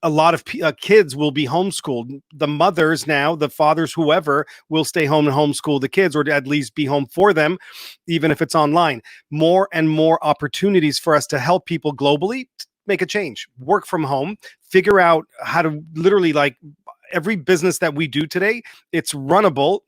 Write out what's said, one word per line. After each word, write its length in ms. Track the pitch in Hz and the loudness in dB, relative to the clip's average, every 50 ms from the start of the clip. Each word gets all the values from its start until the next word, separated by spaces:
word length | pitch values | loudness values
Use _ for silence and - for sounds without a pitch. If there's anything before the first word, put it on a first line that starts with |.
A 80 | - 165 | -2 0
lot 240 | 156 151 156 170 165 | 0 4 4 4 2
of 100 | 156 - | 2 -4
p-, 160 | - - 285 | -10 -10 -4
uh, 100 | 165 160 147 _ | -4 -4 -4 _
kids 360 | - - 196 214 202 156 123 | 0 4 4 4 4 4 0
will 160 | 139 147 151 | -2 -2 -2
be 140 | 135 139 151 | -2 -2 -4
homeschooled. 760 | 127 147 170 185 196 180 - - - 139 120 117 120 135 139 _ _ _ | -2 0 -2 -2 -2 -4 -6 -6 -6 -6 -6 -6 -8 -12 -16 _ _ _
The 140 | 143 151 | -4 -4
mothers 580 | 143 147 147 160 190 190 156 160 156 160 147 - | -4 0 2 2 2 4 2 2 2 2 -2 -2
now, 300 | - 156 143 139 151 170 | -2 -2 0 0 0 0
the 140 | 160 151 139 | -2 -4 -4
fathers, 440 | - - 156 151 156 156 165 143 - | -2 0 0 0 2 0 -2 -4 -2
whoever, 520 | - 165 147 151 180 170 147 139 143 151 - - - _ _ | -2 0 2 2 0 2 0 -2 -2 -2 -4 -10 -20 _ _
will 160 | 160 156 156 | -2 -2 -2
stay 200 | - - 180 160 | -2 0 -2 0
home 220 | 139 151 156 151 | 2 2 2 2
and 80 | 147 135 | 2 2
homeschool 460 | 143 151 147 143 - - 151 147 143 | 2 2 0 0 -4 -4 -2 -2 -2
the 80 | 131 135 | -2 -2
kids, 260 | - - 190 180 135 | 0 0 0 2 0
or 120 | 151 147 143 | -2 -2 0
at 180 | 151 143 135 | 0 -2 -2
least 280 | 131 147 151 139 110 _ | -2 -4 -4 -4 -6 _
be 100 | - 151 | -6 -4
home 200 | 135 139 147 139 | -2 0 -2 -2
for 280 | 117 - - 185 208 196 | -4 0 2 2 4 4
them, 240 | 156 151 151 180 185 - - - - - - - _ _ | 4 2 0 0 -4 -8 -18 -20 -20 -20 -20 -20 _ _
even 240 | - 170 165 147 165 | -4 -4 -2 0 0
if 100 | 147 - | 0 0
it's 140 | 165 139 - | -2 0 2
online. 460 | 170 151 147 147 170 175 160 139 117 - - - - _ _ | 2 2 2 2 2 2 2 0 -4 -10 -18 -20 -20 _ _
More 380 | 147 151 151 165 175 185 190 - | -4 0 2 2 4 2 2 0
and 180 | - 165 160 156 | -2 -2 0 0
more 340 | 156 156 156 160 165 165 - | 2 2 2 2 2 2 2
opportunities 720 | 156 147 - - 143 - - - 196 202 185 156 151 135 | 0 -2 -2 -2 -8 -6 -2 -2 2 2 2 2 2 -2
for 180 | - - 170 156 | -2 0 2 2
us 120 | 147 135 | 2 2
to 120 | - - 143 | 0 -6 -4
help 260 | 127 139 175 185 - | 0 0 0 -2 -2
people 300 | - 170 160 _ 151 147 | -4 -8 -4 _ -6 -6
globally 520 | 123 139 143 143 147 151 196 233 262 254 _ _ | -2 0 0 0 0 0 -4 -6 -6 -10 _ _
t-, 80 | _ - _ _ _ _ | _ -20 _ _ _ _
make 140 | - 202 180 | -4 -4 -2
a 40 | 190 | -2
change, 420 | 170 - 208 202 156 113 - - _ _ - | -4 -4 -6 -6 -6 -10 -14 -18 _ _ -20
work 260 | 127 131 185 202 - | -4 -2 -2 -2 -2
from 180 | - - 175 156 | -4 -4 -4 -2
home, 340 | 131 143 135 135 170 214 - _ - - _ | -2 -2 -4 -4 -6 -8 -12 _ -20 -20 _
figure 380 | _ _ - 190 180 196 202 196 | _ _ 0 2 2 4 4 4
out 260 | 180 170 170 160 156 _ _ - | 6 6 4 2 0 _ _ -16
how 200 | - - - 170 | -10 -4 -2 -2
to 220 | 170 160 151 151 160 160 160 | -2 -2 -4 -6 -10 -12 -10
literally, 400 | 156 160 185 196 202 185 165 151 | 0 0 2 4 4 2 2 2
like, 240 | 147 143 143 - _ _ 151 143 _ _ - - _ _ - | 2 0 0 -2 _ _ -20 -20 _ _ -20 -20 _ _ -6
every 240 | - 180 151 185 220 | -6 -6 -4 -2 -4
business 420 | 190 143 - 185 170 151 185 165 | -4 0 2 2 2 2 0 -2
that 160 | - - 165 147 | 0 -2 -2 -2
we 140 | 143 165 | -2 -4
do 180 | 151 120 143 156 | -4 -2 -4 -4
today, 380 | 156 - 180 180 208 226 240 220 - - - _ _ | -4 -4 -2 -2 -2 -2 -4 -6 -18 -20 -20 _ _
it's 220 | - 170 156 - - | -4 -4 -4 -4 -8
runnable. 680 | 147 135 135 156 190 214 196 147 131 139 151 190 202 _ | -8 -2 2 2 4 4 2 2 2 0 0 0 -2 _